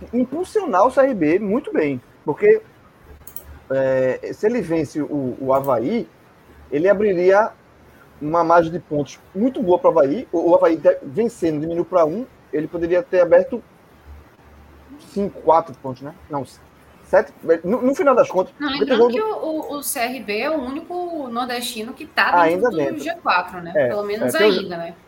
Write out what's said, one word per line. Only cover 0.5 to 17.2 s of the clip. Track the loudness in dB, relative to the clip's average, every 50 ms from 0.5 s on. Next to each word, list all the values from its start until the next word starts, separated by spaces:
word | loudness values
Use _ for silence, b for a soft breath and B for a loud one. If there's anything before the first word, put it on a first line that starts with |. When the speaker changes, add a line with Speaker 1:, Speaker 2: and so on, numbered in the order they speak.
| -2 -2 -2 0 2 4 4
Speaker 1:
o | 4
C | 4 2
R | 2 2 2
B | 0 0 2 2 0
muito | 0 0 -4 -4 -4 -4 -2
bem. | -2 -2 -2 -2 -6 -10 _ _ _ -8
Porque, | -6 -6 0 4 4 4 4 2 -8 _ _ _ _ _ _ _ -20 -20 -20 -20 -20 -20 -20 -20 -20 -20 -20 _ -6
é, | -2 -2 0 0 2 2 0 0 -2 -4 -6 -10 -8
se | -2 -2
ele | 0 0 0
vence | -2 -2 -2 -2 -2 -4 -4 -6
o, | -6 -4 -4 -4 -4 -4 -6 -6
o | -2 0 0
Avaí, | 0 2 0 0 0 0 -2 -4 -4 -6 -6 _ _ _ _ _ _ _ _ -20 -20 -14 -6 -4
ele | 0 2 2
abriria | 2 2 2 0 0 2 4 4 4 4 4 0 -2 _ _ _ _ _ _ b b b b b _ -10
uma | -6 -2 0 0 2
margem | 4 4 4 4 2 -4
de | -8
pontos | -8 -4 -4 -4 -4 -4 -8 -20 _ _ -4
muito | -2 -2 -2 0 -2 2
boa | 2 2 4
pro | 4 4
Avaí. | 4 4 4 2 2 -4 -6 -4 -4
O, | 0 2 4
o | 4
Avaí | 6 6 4 2
de, | 4 4 2 2 2 -2
vencendo, | -8 -4 -2 -2 -2 -2 -2 -2 -2 -2 -2
diminuiu | -4 -4 -4 -4 -4
pra | 0 2 2 2
um, | 2 0 -4 -8 -10 _ _ _ -6 -6
ele | -4 -4
poderia | -4 -6 -6 -2 0 0 0 0
ter | 0 2 2
aberto | 4 6 6 4 4 2 -4 -10 -10 _ _ _ _ _ _ _ _ -20 -20 -20 -20 _ _ _ _ -20 -20 -20 -20 -20 -20 -20 -20 -20 -20 -20
cinco, | -20 -10 -6 -6 -6 -6 -6 -4 2
quatro | 4 4 4 2 0 -12
pontos, | -12 -10 -12 -10 -10 -14
né? | -18 -18 -18 -16 -10
Não, | -8 -8 -8 -8 -14 -20 -20 _ _ _ _ -20 -20 -20 -8
sete. | 0 2 2